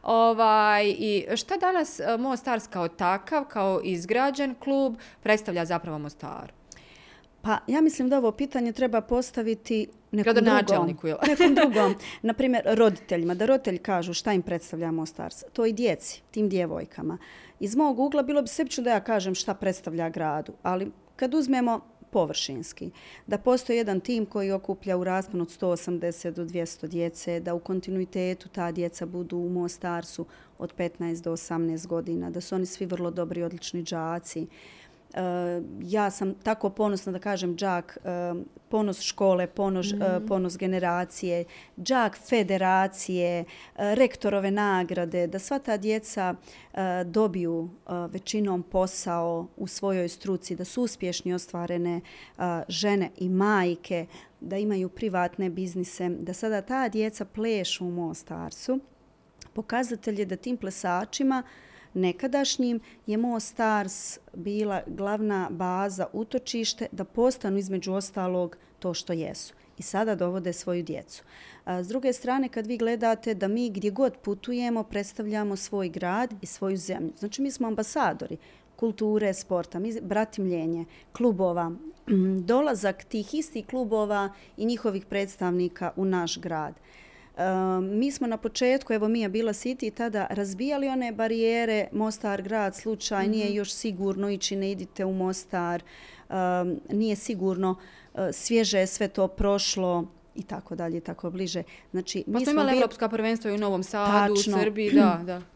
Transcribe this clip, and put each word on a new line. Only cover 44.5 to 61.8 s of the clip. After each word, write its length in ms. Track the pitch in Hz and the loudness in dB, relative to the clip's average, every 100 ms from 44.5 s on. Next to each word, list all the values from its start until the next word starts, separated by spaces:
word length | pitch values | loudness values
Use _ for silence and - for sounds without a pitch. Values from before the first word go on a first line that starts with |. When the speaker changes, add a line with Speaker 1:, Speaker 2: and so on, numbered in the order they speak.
Speaker 2:
nagrade, 760 | 202 208 190 175 180 170 180 175 | 2 2 2 2 -2 0 0 0
da 120 | 185 | -2
sva 200 | - 277 | -2 -2
ta 180 | 262 208 | 0 -2
djeca, 580 | 208 214 214 - 185 180 - - - | 0 -2 -2 -2 -2 -4 -12 -20 -12
e, 20 | - 190 180 | -4 -2 0
dobiju, 640 | 175 190 214 185 170 165 170 175 | 0 2 2 2 0 -2 -4 -10
e, 120 | - 175 170 | -8 -6 -4
većinom 540 | 175 - 214 202 180 | -8 -4 0 2 0
posao 840 | 170 190 190 - - 170 170 170 175 - | 0 0 2 0 -2 0 0 -2 -6 -8
u 100 | 190 | -8
svojoj 420 | - 196 185 175 | -2 0 0 0
struci, 480 | - 196 185 - 175 | -4 -2 -4 -2 -6
da 80 | |
su 180 | 185 - | -4 -2
uspješni, 520 | 240 - 180 180 185 | -2 -2 -4 -4 -2
ostvarene, 680 | 180 - 175 170 175 175 175 - - - - | -4 -4 -6 -4 -2 0 -2 -6 -20 -20 -6
e, 60 | 180 170 - | -2 -2 -4
žene 420 | 170 208 202 175 - | -2 2 2 0 -2
i 100 | 180 | 0
majke, 800 | 185 202 208 180 170 - 175 165 - - _ | 4 4 4 2 -2 -4 -4 -4 -14 -20 _
da 160 | 165 196 | -6 -2
imaju 300 | 208 196 185 | 0 0 -2
privatne 640 | - 220 185 175 - 190 | -2 -2 0 0 0 -2
biznise, 580 | 175 185 180 180 - 180 | -2 -4 -4 -4 -4 -4
da 220 | 175 170 | -4 -6
sada 280 | 185 220 208 | -4 -2 -2
ta 260 | 196 262 247 | -2 -2 0
djeca 360 | 220 220 214 | 0 -2 -4
plešu 640 | 196 - 226 214 175 - 180 | -10 -4 -2 0 -2 -2 -4
u 40 | |
Mostarsu, 880 | 175 165 165 - 165 165 - - 262 - _ _ _ _ _ - | -2 -4 -6 -10 -10 -10 -8 -2 -2 -4 _ _ _ _ _ -10
pokazatelj 680 | - - 233 247 226 - 208 | -10 -2 -2 -2 -4 -4 -2
je 80 | 196 | -4
da 100 | 185 | -4
tim 200 | - 247 | -4 -4
plesačima 840 | 190 190 180 175 214 - 269 262 247 - - - | -4 -4 -2 -2 -2 0 2 2 -2 -18 -20 -20